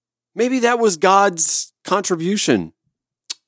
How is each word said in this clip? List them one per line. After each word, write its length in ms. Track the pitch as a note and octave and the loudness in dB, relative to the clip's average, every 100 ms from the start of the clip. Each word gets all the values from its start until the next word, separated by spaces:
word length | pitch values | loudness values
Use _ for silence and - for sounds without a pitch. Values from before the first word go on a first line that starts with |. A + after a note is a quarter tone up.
| _ _ _ | _ _ _
Maybe 240 | F#3 B3 C4 | -4 -2 0
that 180 | A#3 A#3+ | 0 0
was 180 | A3 D#3+ | 0 2
God's 760 | F#3 G3 G3+ E3+ - - - _ | 2 4 2 0 -2 -4 -6 _
contribution. 880 | - G3 G3+ F3 E3+ G3+ - A2 D#2+ - _ _ _ _ - - | -4 -4 -2 -4 -2 -2 0 0 -2 -14 _ _ _ _ -16 -16